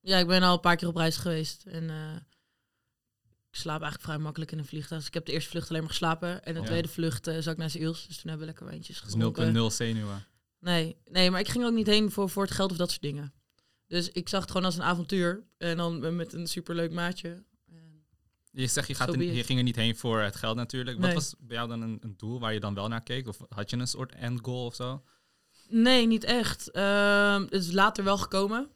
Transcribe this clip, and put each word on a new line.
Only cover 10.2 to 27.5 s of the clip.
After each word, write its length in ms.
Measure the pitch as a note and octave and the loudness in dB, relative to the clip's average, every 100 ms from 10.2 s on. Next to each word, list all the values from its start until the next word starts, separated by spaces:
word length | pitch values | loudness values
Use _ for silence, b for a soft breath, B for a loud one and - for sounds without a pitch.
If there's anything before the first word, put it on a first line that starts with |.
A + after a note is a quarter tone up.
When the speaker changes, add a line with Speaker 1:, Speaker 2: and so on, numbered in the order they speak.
| G2 _ _ _ | -12 _ _ _
Speaker 1:
Nee. 360 | F3 F3 D#3+ - _ | 0 0 0 -6 _
Nee, 200 | F3+ F3+ | 4 4
maar 100 | F#3 | 4
ik 80 | G#3 | 0
ging 160 | B3 | 0
ook 80 | A#3+ | 2
niet 140 | A#3 G#3+ | 2 6
heen 240 | G#3 G#3+ | 6 4
voor, 200 | G3+ G3 | 2 -2
voor 120 | G3+ | 0
het 100 | G3 | -2
geld 180 | - G3 | 2 0
of 60 | E3+ | 0
dat 140 | F3 | -2
soort 120 | - | -2
dingen. 300 | D3 C#3+ C#3+ - _ _ _ _ _ | -4 -6 -10 -14 _ _ _ _ _
Dus 240 | F3 F3 | -4 -4
ik 180 | - F3+ | -6 -2
zag 120 | G3 | -4
het 100 | F#3 | -2
gewoon 160 | F#3+ F3+ | 0 0
als 100 | E3+ | 0
een 60 | |
avontuur. 600 | E3+ F3 E3+ G3 F3 F#3+ - _ | 0 0 0 2 2 0 -8 _
En 180 | E3+ E3 | -4 -2
dan, 280 | E3+ E3+ | -2 -2
eh, 80 | D3 | -2
met 200 | E3+ E3 | -4 -4
een 140 | E3+ E3+ | -8 -6
superleuk 460 | F#3 E3 E3+ E3+ | -6 -4 -4 -2
maatje. 520 | E3 F3 F3+ F3 F3 - _ _ | -2 -4 -4 -10 -14 -20 _ _
En 360 | E3 E3 D#3 _ _ _ _ _ | -20 -20 -20 _ _ _ _ _
Speaker 3:
Je 160 | C3+ B2+ | -4 -2
zegt, 220 | - - | 0 -2
je 60 | |
gaat 120 | C#3 B2+ | -2 0
Speaker 1:
so 60 | |
Speaker 3:
er, 60 | E3 | 0
Speaker 1:
be 80 | F3 | 0
it. 100 | B2 | 0
Speaker 3:
je 80 | |
ging 140 | A#2 B2+ | 0 2
er 60 | |
niet 120 | B2 A#2 | 2 2
heen 200 | A2+ A2+ | 2 2
voor 240 | B2 A2 | 0 2
het 160 | G#2 - | 0 -2
geld 200 | A2+ A2+ | -2 -2
natuurlijk. 400 | A#2+ C3+ B2+ B2 | -2 -6 -6 0
Wat 100 | F3+ | 2
Speaker 1:
Nee. 80 | |
Speaker 3:
was 200 | E3+ - - | 2 -2 -8
bij 180 | A#2+ A#2 | -10 -6
jou 120 | A#2 | -4
dan 120 | A#2 | -4
een, 160 | A2+ A2 | -4 -6
een 120 | A#2 G2+ | -8 -10
doel 240 | A2 B2 | -8 -4
waar 120 | A#2 | -2
je 80 | A2 | -2
dan 140 | G2+ | -2
wel 140 | G2 G#2 | -2 -2
naar 140 | A#2 | -4
keek? 260 | - B2 B2+ | -4 -6 -6
Of 100 | G2+ - | -10 -12
had 220 | - G#2 | -8 -4
je 60 | A#2+ | -2
een 100 | B2 | -2
soort 260 | - B2+ | -4 -8
end 280 | - A#2+ B2 | -8 -6 -4
goal 220 | A#2 B2+ | -4 -6
of 100 | A#2+ | -6
zo? 280 | - B2 C3+ _ b b b b b b | -8 -8 -8 _ b b b b b b
Speaker 1:
Nee, 380 | A3+ A#3 B3+ A#3 | 4 8 8 6
niet 180 | A3+ | 2
echt. 460 | - A#3+ A3 - - | 2 0 0 -4 -6
Ehm, 680 | - G3 G3+ G3+ G3+ G3+ G3+ | 0 2 4 6 6 6 4
het 100 | G3 | 0